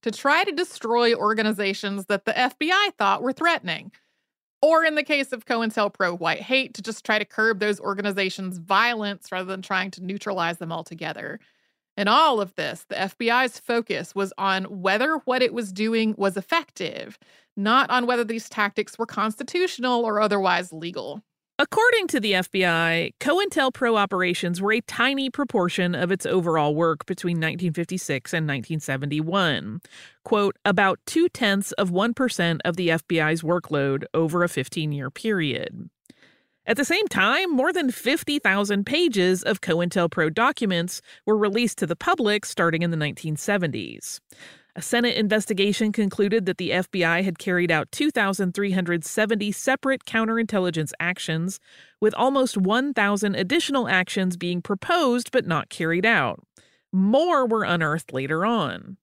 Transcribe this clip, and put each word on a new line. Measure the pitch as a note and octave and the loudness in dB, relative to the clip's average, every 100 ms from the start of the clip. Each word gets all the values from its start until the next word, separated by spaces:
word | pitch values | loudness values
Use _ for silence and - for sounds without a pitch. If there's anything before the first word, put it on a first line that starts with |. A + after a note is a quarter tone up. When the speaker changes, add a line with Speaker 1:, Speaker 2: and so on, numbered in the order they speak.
Speaker 1:
to | A#3+ | -6
try | G#3+ C#4 D#4 | -2 2 4
to | F#4 | 2
destroy | D4+ F4+ - A3+ A#3+ A#3+ | -2 -6 -6 0 4 4
organizations | A#3 G#3 A3 G#3+ G#3 G3+ G3 G3+ G3 F#3 | 4 2 2 2 2 -2 -2 -4 -6 -2
that | G3 - | -2 0
the | - | 2
F | C4 - | 0 0
B | D#4 | 2
I | F#4 G4+ - | 2 2 2
thought | G3 G3+ | 2 2
were | B3 | 0
threatening. | C4 E4+ D#4+ F3+ D#3+ F#3+ _ _ _ _ _ _ _ | 0 0 0 -2 -6 -8 _ _ _ _ _ _ _
Or | D4+ D#4+ | 4 6
in | D#4+ | 4
the | D4+ | 0
case | D4 D4 C4+ | 0 0 0
of | A#3+ | -6
cointelpro | - A#3 A3 A3 G3+ - F#3 F3 | -2 0 0 0 -2 0 -2 0
White | E3 - | -2 -2
Hate, | G#3+ C4 C4 | 0 0 0
to | - | -8
just | G#3 A3 | -10 -10
try | - G#3+ | 0 0
to | G#3 | 0
curb | - A3 G#3 | 0 0 2
those | G#3 G#3 | 0 -2
organizations' | - G3 G3+ G3 F#3+ - F#3+ F3+ | -4 -4 -4 -2 -2 -4 -8 -8
violence | E3 G3 A#3 A#3 G3+ G3 - | 0 2 2 0 -4 -8 -8
rather | F#3 | -8
than | F#3 F#3+ | -6 -8
trying | F#3 F#3+ F#3+ | -4 -4 -4
to | F3+ | -8
neutralize | F#3 G3 - F#3+ E3+ E3+ | -8 -6 -6 -2 -2 -4
them | E3 | -8
altogether. | E3 D#3+ E3 D#3+ - - A3 _ _ _ _ _ - | -10 -10 -12 -10 -10 -12 -14 _ _ _ _ _ -4
In | G3+ | 2
all | B3 D#4+ A#3 | 4 4 2
of | F#3+ | -2
this, | - D3+ - - | -4 -6 -8 -10
the | - | -6
F | F#3+ - | -6 -2
B | A#3 | 0
I's | A#3+ B3+ - | 2 2 -2
focus | - A#3 A3+ D3 F3 | -2 -2 -2 -6 -6
was | F#3+ G3 - | -4 -4 -2
on | G3 F#3+ | 0 0
whether | F#3+ G3 F#3 G3+ C4+ D#4+ - | -2 -4 0 2 2 0 0
what | B3+ | 2
it | B3+ | 2
was | A#3 G#3 | 0 -6
doing | F#3 A3 A3+ A3 G#3 | -2 0 2 0 0
was | G3 F#3+ | 0 -2
effective, | F#3 E4 D#4+ - F3+ - - - _ _ _ - | -2 -2 -2 -10 -8 -8 -14 -16 _ _ _ -4
not | G3+ B3 C4+ | 2 4 4
on | B3+ A#3+ | 2 2
whether | B3 | 0
these | A3 A3+ - | 0 -4 -8
tactics | - G#3 G#3+ G#3 - | -2 -2 -2 -6 -6
were | |
constitutional | A3+ - G#3+ G#3+ C4+ F4 F#4 - B3+ B3 A#3 | -6 -2 -4 -4 -6 -2 -2 -2 0 0 0
or | G#3 | 0
otherwise | G#3+ G#3 F#3+ F3 F3+ | 2 2 2 0 -2
legal. | D#3+ E3+ E3+ A#2+ D3+ _ _ _ - | -10 -10 -8 -10 -12 _ _ _ -4
Speaker 2:
According | D4 - A#4+ A#4 F4+ | 0 4 4 4 2
to | - | 0
the | G#3 | 2
F | F#3 F3+ | 0 0
B | G3 | 0
I, | F3+ E3 E3 E3 E3+ - | 2 2 2 0 -2 -4
COINTELPRO | C4+ E4+ G4+ D#4+ C4+ - A#3+ A3+ | 0 0 0 0 0 0 2 2
operations | G3+ F#3+ F3+ F3 F3 F3 | 2 0 0 -2 -2 -2
were | G3 | 0
a | A3 | 0
tiny | - - B3 C#4 C4+ | -2 -2 0 0 -4
proportion | - C#4 G#3+ F3 - F3 | -2 -2 2 0 0 0
of | E3 F3 | 0 0
its | F#3+ - | -2 0
overall | F#3 E3+ D#3+ D3 | 0 2 2 2
work | D3+ E3 D#3 - | 2 0 0 -6
between | F#3 F3+ E3+ | -6 -2 -2
nineteen | D#3+ F3 F3 | -2 -2 -2
fifty-six | D#3+ E3+ F#3 - C3+ - | -2 -4 -6 -4 -6 -4
and | F3 | -4
nineteen | D#3 C#3 A2 D#3+ | -2 -4 -4 -6
seventy-one. | - C3+ C#3+ D3+ D#3+ G3 F3 A#2 E2 A2+ - - - _ | -4 -4 -2 -2 0 0 0 0 -6 -12 -14 -20 -20 _
Quote, | - G#3+ G3+ - | -2 2 2 0
"About | G#3 G3 G3 F3+ - | 0 2 2 0 -2
two-tenths | D#4+ E4+ - A3+ G3 G3 | 2 2 2 0 2 -2
of | - F#3+ | -2 0
one | F3 A3+ | 2 0
percent | A#3 B3+ - E3+ D#3+ | 0 -2 0 0 0
of | - | -2
the | E3+ E3+ | 0 0
F | D#3+ - | 0 0
B | E3 | 0
I's | D#3 E3 | 2 0
workload | D#3+ F3 - D3+ C#3 C#3 - | 0 -2 0 0 2 0 -2
over | D#3 E3 F3 | 0 0 2
a | F3 | 0
fifteen-year | - B2+ - D3+ C#3+ C3+ | 0 -4 -4 -4 -4 -6
period." | - A3 G3+ D#3 - - - - _ _ - _ _ _ _ - | -6 -2 0 0 -2 -6 -10 -16 _ _ -20 _ _ _ _ -2
At | A#3 | 0
the | |
same | C#4+ F4 G#4+ | 0 0 0
time, | - F#3+ C#4 F#4+ | 2 2 2 2
more | C4+ D4 | 2 2
than | F#4 C#4 | 0 -2
fifty | - A#3 D4+ - C#4+ | -2 0 0 0 0
thousand | G3+ G3 G3+ G3+ | 2 2 2 0
pages | G3+ D4 F4 G#3+ F3+ F#3 | 0 0 2 2 2 2
of | - G3+ | 0 -2
cointelpro | - E3 F3 F#3 E3+ - D#3+ | 0 0 0 0 0 0 -2
documents | D#3+ B3 - A3 F3 F3 - _ - | 2 0 0 0 0 -2 -8 _ -10
were | - G#3+ | 0 2
released | G#3 G#3 A#3+ - | 2 2 0 0
to | E3+ | -4
the | |
public | E3+ - F4 A3 G#3 | -2 0 2 2 0
starting | - - E3+ D#3+ | -2 0 2 2
in | E3+ | 0
the | E3 | 0
nineteen | D3 - D#3+ D3+ | -2 -4 -6 -4
seventies. | - G3+ E3+ A#2 D2+ A#1 - - _ - - - _ - | 0 0 0 -4 -8 -12 -14 -16 _ -20 -20 -20 _ -12
A | |
Senate | - A#3 A#3+ | -2 0 2
investigation | - G#3+ G#3+ G3 F#3+ G3 G3+ G#3+ | 2 2 0 0 0 2 2 0
concluded | G#3 G3+ - G3+ A3+ F#3 | 0 -2 2 2 2 0
that | F3 | -4
the | F3+ | -2
F | E3 F3+ | -2 -2
B | G3 | 0
I | E3 E3+ | 2 2
had | F#3+ E3+ | 0 -2
carried | - F3+ F3 | -2 0 2
out | D#3+ - | 0 0
two | - D4 | -2 0
thousand | C4 G3 F#3+ F#3+ | 2 0 0 -2
three | F3 G3+ | 0 0
hundred | F#3 F3 F3 | 0 0 -2
seventy | - - G#3+ A3 G#3 | -2 -2 0 0 -2
separate | G3 - C4 C4+ C4+ | -2 -2 0 0 -2
counterintelligence | - A3+ A3+ A3+ A3+ G#3 F3+ E3 D3+ - | -2 0 0 0 0 0 0 -2 -4 -4
actions, | E3+ F3+ - D#3+ F3 F#3+ _ - - _ | -4 -4 -4 -2 -4 -6 _ -20 -20 _
with | G#3+ | 0
almost | - B3 C#4 B3+ G#3 | 4 2 4 2 2
one | F#3 A3+ C#4 | 2 2 0
thousand | B3+ G3+ G3+ G#3 D#3 | 0 2 2 0 0
additional | F#3 D#4 D#4+ C#4 G#3 | 0 0 0 0 2
actions | F#3 F3+ - F#3 F3 | 0 0 0 -2 -2
being | F3 F3 | -4 -4
proposed | - G3+ - F4 C#4+ A#3+ A#3+ | -4 -6 0 2 4 2 0
but | B3 - | -2 0
not | C#3+ - | -2 -2
carried | - E3 E3+ | -4 0 2
out. | G#3+ G#3+ B2+ - _ _ _ _ _ | 2 2 2 -4 _ _ _ _ _
More | F#3+ F#3+ C4 F4 D#4 B3+ | 2 4 4 4 2 2
were | A3 | 0
unearthed | G3+ F3 D#3 D#3+ - | 2 0 0 -2 -4
later | C3 C3+ D#3+ | -6 -2 0
on. | G3+ A#3 D3 F2 - F#3+ | 2 0 0 -6 -12 -18